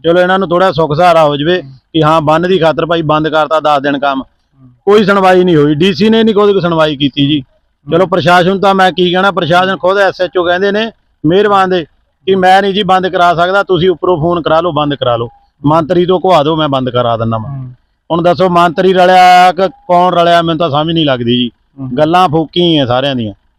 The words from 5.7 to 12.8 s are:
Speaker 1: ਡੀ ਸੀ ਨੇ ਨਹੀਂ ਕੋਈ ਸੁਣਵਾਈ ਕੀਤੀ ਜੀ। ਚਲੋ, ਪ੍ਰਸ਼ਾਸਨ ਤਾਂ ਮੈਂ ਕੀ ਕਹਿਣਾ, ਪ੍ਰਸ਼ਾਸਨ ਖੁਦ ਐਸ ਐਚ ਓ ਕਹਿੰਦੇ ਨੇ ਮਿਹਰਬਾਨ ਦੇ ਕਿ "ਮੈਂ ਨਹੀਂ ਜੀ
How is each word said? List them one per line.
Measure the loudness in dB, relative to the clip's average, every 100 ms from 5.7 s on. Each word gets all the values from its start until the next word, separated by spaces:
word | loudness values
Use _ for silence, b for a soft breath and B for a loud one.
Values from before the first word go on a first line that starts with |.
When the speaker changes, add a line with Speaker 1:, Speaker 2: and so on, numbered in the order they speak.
Speaker 1:
ਡੀ | 2 0
ਸੀ | 0 0
ਨੇ | 2
ਨਹੀਂ | 2
ਕੋਈ | 2 2 0
ਸੁਣਵਾਈ | -2 0 -2
ਕੀਤੀ | -2 -4 -2 -2
ਜੀ। | -2 -6 _ _ _ -4
ਚਲੋ, | -2
ਪ੍ਰਸ਼ਾਸਨ | 0 0 2 2 2 0
ਤਾਂ | 0
ਮੈਂ | 2 0
ਕੀ | 0 -2
ਕਹਿਣਾ, | 0 0
ਪ੍ਰਸ਼ਾਸਨ | -2 0 0 0 -2
ਖੁਦ | -2 0
ਐਸ | 0 -2
ਐਚ | -4 -2
ਓ |
ਕਹਿੰਦੇ | -2 0 -2
ਨੇ | -2 -6 -10 _ _
ਮਿਹਰਬਾਨ | -2 0 2 0 0
ਦੇ | -2 -6 _ _ _
ਕਿ | -2
"ਮੈਂ | 0 4 2
ਨਹੀਂ | 2
ਜੀ | -2